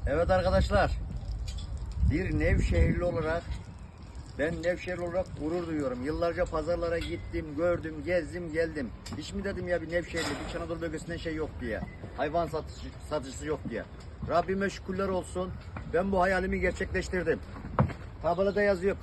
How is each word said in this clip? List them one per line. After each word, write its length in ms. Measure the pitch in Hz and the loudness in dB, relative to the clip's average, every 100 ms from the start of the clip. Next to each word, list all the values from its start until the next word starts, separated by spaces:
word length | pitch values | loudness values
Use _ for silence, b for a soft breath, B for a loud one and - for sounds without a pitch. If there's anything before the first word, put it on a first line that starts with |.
| - | 2
Evet 220 | 151 170 | 2 6
arkadaşlar, 600 | 185 180 190 - 202 165 - - - - - - - - - - - - | 6 6 4 6 6 4 2 -2 -6 -4 -4 -4 -6 -6 -6 -4 4 6
bir 280 | 151 180 151 | 6 2 4
Nevşehirli 640 | 160 185 - 170 165 170 | 6 6 6 6 6 6
olarak, 400 | 175 170 156 170 - - - - - - - - - - | 2 2 0 0 -2 -8 -8 -12 -14 -14 -14 -12 -12 -2
ben 240 | 151 170 | 0 0
Nevşehirli 380 | 170 175 175 180 | 0 0 -4 -4
olarak 240 | 175 180 180 131 | -2 -2 -2 -4
gurur 260 | 151 175 165 | -2 -2 0
duyuyorum. 380 | 156 135 123 135 | 0 0 -2 -2
Yıllarca 400 | 160 170 170 175 | 2 2 2 0
pazarlara 540 | 160 156 170 170 170 | 0 0 0 2 0
gittim, 460 | 151 170 - 170 160 147 | -2 -6 -4 -4 -4 0
gördüm, 380 | 175 170 156 156 147 | 2 2 -2 -6 0
gezdim, 480 | 180 151 170 175 | 0 0 -6 -4
geldim. 360 | 156 165 151 117 - - - | 0 0 -2 -6 -8 -10 -8
Hiç 160 | 156 | -6
mi 100 | 196 | -4
dedim 240 | 196 180 180 | -4 -4 -2
ya 140 | 175 | -2
bir 100 | 160 | 0
Nevşehirli, 340 | 175 160 170 151 | -2 -2 -4 -2
bir 240 | 143 - | -4 -4
İç 60 | 165 | -6
Anadolu 260 | 165 165 | -4 -4
bölgesinden 360 | 165 156 - 165 | -4 -6 -6 -6
şey 180 | 170 156 | -4 -4
yok 140 | 143 - | -4 -4
diye, 200 | 120 98 - - - - | -4 -4 -6 -8 -10 -2
hayvan 300 | 143 165 165 | 0 2 0
satışı, 400 | 156 143 - 131 - - | -2 -6 -8 -10 -10 -4
satıcısı 360 | 151 131 120 147 | -4 -4 -6 -4
yok 140 | 147 - | -2 -2
diye. 140 | 110 - - - - - | -6 -6 -12 -14 -8 2
Rabbime 400 | 160 170 190 196 | 2 2 0 0
şükürler 380 | - - 185 196 | -2 -6 -2 0
olsun, 440 | 180 - 180 185 - - - - | 0 -2 -4 -4 -6 -10 -10 -2
ben 180 | 160 196 | 0 2
bu 100 | 190 | 4
hayalimi 380 | 185 185 190 190 | 4 4 2 2
gerçekleştirdim. 800 | 180 175 185 185 175 185 160 131 - - - - - - - - | 0 0 -2 -2 0 0 2 0 -2 -10 -4 2 2 0 -10 -2
Tabelada 400 | 156 170 196 196 | 0 4 4 4
yazıyor, 340 | 202 190 190 175 | 4 4 2 2